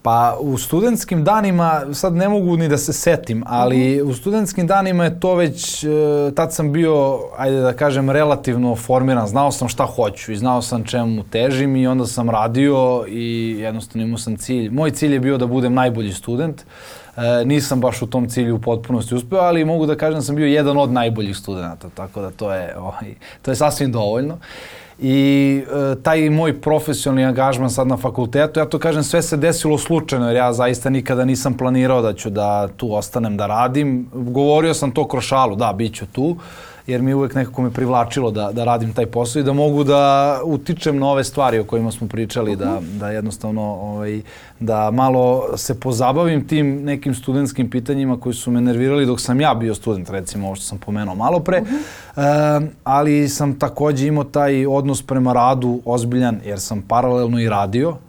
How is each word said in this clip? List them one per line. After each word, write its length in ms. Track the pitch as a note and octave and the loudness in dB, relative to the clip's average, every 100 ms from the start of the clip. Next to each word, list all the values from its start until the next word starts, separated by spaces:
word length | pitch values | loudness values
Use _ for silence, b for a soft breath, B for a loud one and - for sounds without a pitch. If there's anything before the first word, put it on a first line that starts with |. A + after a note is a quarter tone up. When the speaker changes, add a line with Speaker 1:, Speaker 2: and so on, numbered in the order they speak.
Speaker 1:
Pa 360 | A#2 A#2 A#2+ - | 2 4 2 0
u 180 | C#3+ B2 | -4 -4
studentskim 680 | - D#3+ A#3 A3+ - F3 | -2 0 2 0 -2 0
danima, 580 | D3+ G#3+ G3+ F3 E3+ D#3 C#3 | 2 2 2 2 2 0 -2
sad 200 | C#3 E3+ E3+ | -4 -2 0
ne 140 | G3 | 2
mogu 280 | G#3 F3 E3+ | 2 2 2
ni 100 | E3 | 2
da 100 | D3 | 0
se 160 | C#3+ | 0
setim, 500 | - - E3 - A2+ - | 0 2 0 0 -6 -2
ali 500 | A#2+ B2 C3 C3 C#3 | 0 2 4 4 2
Speaker 2:
Mhm. 120 | C#3+ | 0
Speaker 1:
u 40 | |
studentskim 540 | A#2+ G3 G#3+ G3+ - E3+ | -2 -2 0 0 -2 2
danima 360 | G3 F#3+ F3 | 2 2 2
je 160 | E3+ E3+ | 0 0
to 160 | F#3 F3+ | 2 2
već, 480 | E3 - - - | 2 -2 -8 -4
e, 40 | D3+ D3+ D3+ D3 C#3+ | 0 2 4 2 2
tad 220 | C#3 D#3 | 0 0
sam 180 | - D3+ | 0 0
bio, 240 | D3+ D#3+ D3 C3+ B2+ G2+ - | 2 4 4 2 0 -6 -2
ajde 220 | C3+ C3+ | 0 2
da 140 | B2+ | 2
kažem, 360 | B2 D3 C3+ C3+ | 2 0 2 2
relativno 680 | C#3 D3+ C#3 - A#2+ B2 A2+ | 2 2 2 0 0 0 -2
formiran. 520 | - B2+ C3 B2 G#2+ | 0 2 4 2 2
Znao 240 | A#2+ C#3+ | 2 2
sam 160 | - B2 | 0 -4
šta 180 | - B2 | -2 -2
hoću 460 | - G#2+ - - | 0 -2 -2 -8
i 60 | G#2 | -4
znao 240 | B2+ B2 | 0 0
sam 220 | A#2+ A#2+ | -2 -6
čemu 400 | G#2+ B2 A#2 A2 | -2 -2 -2 -2
težim 520 | G#2 A2+ B2+ C3 C#3 C3 | -2 0 0 2 0 2
i 120 | B2+ | 2
onda 180 | C3 A#2+ | 2 0
sam 240 | - A#2 | -2 0
radio 760 | A2 A2+ A#2+ C#3+ C3+ B2+ B2 G#2 | 0 0 2 4 4 2 0 -4
i 460 | A2+ A#2 A#2 A2+ G#2+ | -6 -4 -4 -4 -4
jednostavno 440 | A2 A2 G#2+ A2+ | -6 -6 -8 -6
imao 140 | A2 A#2 | -4 -4
sam 200 | - G#2 | -6 -8
cilj. 320 | - B2+ A2 | -4 -2 -2
Moj 220 | B2+ D#3 | 0 -2
cilj 220 | - D3+ | 0 0
je 60 | C#3 | 2
bio 180 | B2+ C3+ | 2 0
da 100 | A#2+ | 0
budem 260 | B2+ B2 | 0 2
najbolji 400 | B2+ B2+ A2+ G#2 | 2 2 0 -4
student. 480 | F#2 - A#2+ D#3+ D3+ - B B B B - | -6 -6 -4 -4 -6 -16 B B B B -4
E, 280 | A#2+ A#2+ A#2+ | 0 2 4
nisam 340 | D3 C#3+ C3 | 2 2 0
baš 200 | B2 A#2 | 0 -2
u 60 | A2+ | -4
tom 220 | C3 B2 | -2 -2
cilju 260 | B2+ A#2+ A2+ | 0 0 0
u 60 | |
potpunosti 540 | A#2 A#2 A#2 B2 A2+ B2 | 0 -2 -2 -4 -2 -4
uspeo, 240 | B2 F#3+ | 0 2
ali 260 | F3+ E3+ D#3 | 2 2 2
mogu 200 | E3 D3+ | 0 0
da 100 | D3+ | 0
kažem 180 | D#3 D#3 | 0 -2
da 60 | |
sam 140 | B2 D3 | -2 0
bio 120 | D3+ | 2
jedan 300 | D3 C#3+ C#3+ | 4 4 2
od 140 | C3+ | 2
najboljih 460 | B2 A#2 A2 G2+ G2 | 2 0 -2 -4 -6
studenata, 520 | - F#2 F2 D#2+ F2+ | -8 -8 -8 -10 -16
tako 320 | F2 F#2+ G#2 | -14 -12 -10
da 100 | F#2+ | -10
to 220 | F#2+ G#2 | -8 -6
je, 240 | F#2+ F2 - | -4 -6 -10
ovaj, 360 | F#2 - G#2+ A2+ B B | -10 -10 -14 -16 B B
to 100 | - | -4
je 40 | B2 | 0
sasvim 340 | D3+ C#3+ C#3 | 0 2 -2
dovoljno. 460 | A#2 G#2 A2+ C#3+ E3+ B B B B B - | 0 0 -2 -4 -8 B B B B B -6
I, 640 | C3 C3+ C#3 C#3 C#3 C#3 C3 C#3+ C#3 | 0 4 4 4 4 2 -2 -2 -2
e, 40 | C3+ | 0
taj 320 | D#3+ D#3+ D#3 | 0 2 4
moj 320 | D#3 D#3+ C#3+ | 2 2 0
profesionalni 640 | D3+ D3+ D3+ C#3+ C#3+ C3 C3 | 0 0 0 -4 0 2 2
angažman 440 | B2 C3 B2 C3 | 2 0 0 -2
sad 180 | C#3 B2+ | 0 0
na 100 | B2 | 0
fakultetu, 640 | B2+ - A#2+ C#3+ D3+ D#3 | -2 -2 -2 0 0 0
ja 60 | D3+ | -2
to 140 | D3+ | 0
kažem, 240 | E3 D3+ | 0 0
sve 180 | C#3+ E3+ | 0 0
se 160 | E3 D3+ | 0 0
desilo 400 | D#3+ E3 D#3 D3 | 0 2 0 0
slučajno, 500 | - E3 - C3 A#2+ | 2 -2 0 -2 2
jer 80 | A#2+ | 4
ja 180 | B2 | 2
zaista 360 | A#2 B2 A#2+ C3+ | 2 0 0 0
nikada 360 | C3+ C3 B2+ B2+ | 0 0 0 2
nisam 280 | B2 C#3 | 0 -2
planirao 480 | A#2+ B2+ B2+ B2+ C3 | 0 0 2 4 4
da 120 | A2 | 2
ću 160 | G2 A2 | -2 -4
da 380 | G2+ G2+ G#2 G2+ | -2 0 0 -2
tu 240 | - A#2+ | -4 -4
ostanem 440 | G#2 - A#2+ A2+ G2+ | -4 -4 -4 -2 -2
da 100 | G2+ | -2
radim. 640 | G#2+ B2 C#3+ C#3+ B2+ B2 | 0 2 0 0 -2 -4
Govorio 600 | C3 B2 B2+ C#3+ D3+ D#3+ | -8 -4 2 4 4 2
sam 180 | D3+ C#3 | 0 -2
to 160 | A#2+ D3 | -2 -2
kroz 160 | C3 | -4
šalu, 320 | - C3+ B2+ G2+ | 0 2 2 0
„Da, 180 | A#2 | -2
bit 220 | G2 A2+ - | -2 -4 -6
ću 100 | G2+ | -10
tu”, 280 | - D3 F3 B B B B - | -2 -2 -4 B B B B -6
jer 140 | B2 | -2
mi 100 | C3 | 0
je 40 | C#3 | 2
uvek 200 | C#3 C3+ | 0 -2
nekako 260 | B2+ - | -4 -2
me 100 | B2+ | -2
privlačilo 600 | A#2+ B2+ B2 A#2 C#3 A#2+ | 0 0 2 0 -2 -2
da, 180 | G#2+ G#2 | -2 -4
da 120 | A#2 | -2
radim 300 | A#2 A#2 A2+ | 0 0 0
taj 120 | A2 A2+ | -2 -2
posao 340 | A#2+ A#2+ D3+ | -2 -2 0
i 40 | |
da 100 | C#3 | 0
mogu 300 | C#3 D3+ D3 | 2 2 2
da 180 | C#3 C#3+ C#3 C#3 C#3 C3+ D#3+ | 4 4 6 4 2 0 -2
utičem 520 | D3 - E3+ D#3 C#3 | -4 -4 -4 -2 0
na 100 | C#3 | 2
ove 160 | C#3 | 0
stvari 360 | B2+ - C3 A2+ | 0 0 2 2
o 40 | |
kojima 280 | G#2 A#2 A2+ | 0 -2 -2
smo 160 | - A2 | -4 -6
pričali, 480 | A2+ A2 B2 G#2+ G2+ | -4 -4 -2 -2 -2
da, 160 | G2 | -2
Speaker 2:
Mhm. 260 | G2 E2 G#2 | -4 -6 -8
Speaker 1:
da 100 | G#2 | -6
jednostavno, 520 | G#2+ G#2+ - A2 G#2+ G#2 | -4 -6 -6 -6 -4 -6
ovaj, 480 | G2 G#2 G#2 G#2 G#2+ G#2+ B B - | -6 -8 -6 -6 -6 -10 B B -8
da 320 | A2+ G#2+ G#2+ | -2 0 2
malo 320 | A#2+ C3 C3 B2 B2+ - - | 2 2 4 4 2 -2 -6
se 240 | - A#2+ | -6 -4
pozabavim 680 | B2+ A#2 B2+ C#3 F3 D3+ C3 | -2 0 2 2 2 0 0
tim 360 | D#3 C#3+ C#3 | 0 0 -2
nekim 320 | C#3+ C#3+ C#3+ B2 | -4 -4 -4 -4
studentskim 540 | - C3+ C#3 B2+ B2 | -2 -2 -2 -2 -2
pitanjima 500 | B2+ A#2+ C#3 C3+ B2 | -4 -2 -2 0 -2
koji 160 | B2 A2+ | -4 -6
su 160 | - | -2
me 100 | A#2+ | 0
nervirali 440 | B2 A#2+ C3 C#3+ C3 | 2 2 2 2 2
dok 160 | B2 | 0
sam 200 | - B2 | 0 2
ja 120 | D3+ | 2
bio 220 | A#2 A#2 G2+ | 2 -2 -2
student, 340 | - G2 F2 | -2 -4 -4
recimo 380 | F#2+ F2+ G#2 F#2+ | -8 -6 -6 -6
ovo 80 | F#2+ | -8
što 100 | - | -10
sam 120 | G2+ | -10
pomenuo 380 | - G#2 G#2 F#2 | -6 -6 -4 -2
malo 240 | A#2+ F3 | 0 0
pre. 220 | E3+ F3+ | 0 -2
Speaker 2:
Mhm. 140 | G#3+ C#4+ D4 B B - | -2 -6 -8 B B 0
Speaker 1:
Em, 520 | C#3+ D3+ D3+ D3 D3+ - - | 2 4 4 2 -2 -6 0
ali 440 | C3+ D3 D3 C#3+ | 2 4 4 2
sam 240 | C#3 C#3+ C#3 | 0 -2 0
takođe 520 | C#3 C3 D3 C3+ C#3+ | -2 0 0 2 2
imao 160 | D3+ | 0
taj 420 | C3 D3 C#3+ C#3 C3+ | 0 2 2 2 2
odnos 360 | C#3 C#3 B2+ | 0 0 -4
prema 320 | - C3 B2+ | -2 0 2
radu 480 | B2 B2 C3+ B2 A#2+ A#2 | 4 4 4 0 -2 -2
ozbiljan, 540 | A#2+ A#2 B2+ B2 G#2+ | -2 0 0 0 -2
jer 160 | G2+ G2 | -6 -8
sam 220 | - G#2 | -6 -8
paralelno 580 | G2 A#2 B2+ B2 A#2+ A#2+ | 0 2 2 2 0 0
i 100 | A2+ | 0
radio 460 | G2+ G2+ A#2 D#3 D3 | 0 0 0 -2 -4